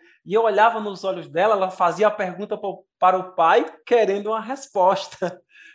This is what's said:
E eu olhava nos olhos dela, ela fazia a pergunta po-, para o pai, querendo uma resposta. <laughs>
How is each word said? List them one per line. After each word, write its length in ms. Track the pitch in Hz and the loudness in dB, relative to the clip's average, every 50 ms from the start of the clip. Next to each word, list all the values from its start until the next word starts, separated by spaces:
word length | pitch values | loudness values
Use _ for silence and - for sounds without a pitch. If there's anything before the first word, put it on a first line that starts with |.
| _ _ _ _ _ | _ _ _ _ _
E 80 | 165 190 | -2 0
eu 100 | 226 226 | 0 2
olhava 360 | 220 196 202 220 233 226 214 | 2 4 4 4 4 4 0
nos 240 | 208 208 190 170 - | -4 -8 -10 -6 -6
olhos 240 | 190 180 170 156 139 | -6 -6 -6 -8 -6
dela, 280 | 139 165 196 226 214 | -2 0 2 2 2
ela 160 | 196 190 185 | 2 0 -2
fazia 360 | 185 - 180 170 160 175 214 208 | -2 0 0 0 2 2 0 0
a 40 | |
pergunta 460 | 208 214 196 180 170 180 208 202 214 208 | 0 0 -4 -6 -8 -10 -10 -8 -8 -8
po-, 280 | 208 196 170 - - _ _ _ | -8 -8 -10 -12 -16 _ _ _
para 180 | 185 185 185 180 | 2 2 2 2
o 160 | 175 - - | -2 -4 -2
pai, 320 | 180 165 165 190 240 320 - - - _ | 2 4 4 4 4 2 0 -6 -14 _
querendo 420 | - 240 233 214 196 196 202 202 214 | 0 2 2 2 2 0 -2 -4 -4
uma 140 | 220 220 | -6 -6
resposta. 960 | 196 226 269 269 - - - 202 180 190 190 190 - - - - 185 175 180 - | -6 -8 -10 -10 -12 -6 -2 2 2 2 2 0 -2 -10 -10 -8 -8 -8 -8 -10
<laughs> 100 | _ _ _ - - - | _ _ _ -20 -20 -20